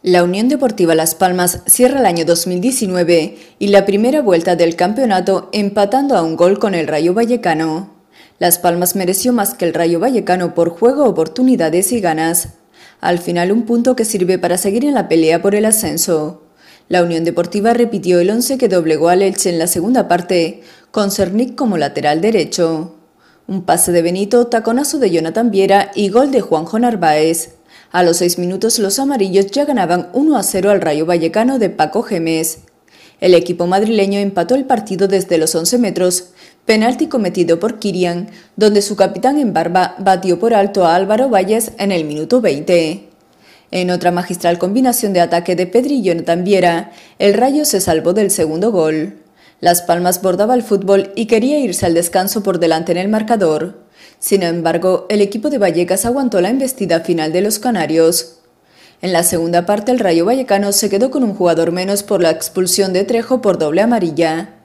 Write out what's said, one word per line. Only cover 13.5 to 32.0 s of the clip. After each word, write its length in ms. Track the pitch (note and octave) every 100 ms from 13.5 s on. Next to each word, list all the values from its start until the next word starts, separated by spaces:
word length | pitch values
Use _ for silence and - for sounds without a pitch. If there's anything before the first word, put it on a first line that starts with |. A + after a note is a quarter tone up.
un 140 | A3 A3
punto 300 | A#3 B3 B3+
que 100 | A3
sirve 320 | G3+ F3+ F#3
para 180 | F3+ F3
seguir 300 | G3+ G#3+ D4
en 80 |
la 160 | C4 F3
pelea 320 | D#3+ D#3+ E3+
por 120 | G3+
el 120 | G#3 A3
ascenso. 800 | G#3+ E3 D#3 - D#3+ D3+ - _ _ _ - _
La 140 | F3+
Unión 220 | F3 E3
Deportiva 500 | E3 E3+ F3 G#3 G#3+
repitió 440 | A#3+ A#3 G#3 F3 F3
el 120 | F3+
once 260 | A3 A#3+ C4+
que 120 | A#3+
doblegó 420 | F3+ D#3+ D#3 E3
al 100 | F3+
Elche 300 | G3 F#3+ G3
en 80 | E3+
la 80 | E3
segunda 420 | F3 F3+ B3+ D#3+
parte, 540 | F3 F3 F3+ E3 - - - _
con 200 | - G3
Cernic 440 | G3 F#3 G#3 B3
como 220 | - B3+ F3
lateral 460 | C#3 - C#3+ D#3
derecho. 720 | G3+ A3 D3 - E3 D#3+ E3+ - _ _ _ _ -
Un 200 | F#3+ F3+
pase 260 | E3+ -
de 80 | F3
Benito, 460 | E3+ F#3 G3+ A#3+ A#3+
taconazo 520 | A3+ A3 A#3 C#4+ D#4
de 100 | A3+
Jonathan 400 | E3 D#3+ E3+ A#3+
Viera 400 | G3 F#3+ G3 -
y 140 | - G3+
gol 220 | G#3+ C#4+
de 100 | C4
Juanjo 380 | - D#3+ E3 A3
Narváez. 800 | A#3+ A3 E3 D3+ D#3 E3 - - _ - _
A 120 | F3
los 160 | F3+ E3+
seis 200 | F3 F3
minutos 400 | F3 F#3 A3+ A#3
los 200 | G3 G3
amarillos 480 | C4+ C4+ F#3+ F#3 G3
ya 180 | C4+
ganaban 460 | D4+ B3+ F3 F3+ -
uno 240 | B3+ D#4 C4+
a 60 |
cero 280 | F#3+ G3 G3
al 120 | G3+
Rayo 240 | E3 D3+ D#3+
Vallecano 520 | F3 D#3+ F#3 A#3+ C4+
de 120 | G3
Paco 320 | - D#3 G3+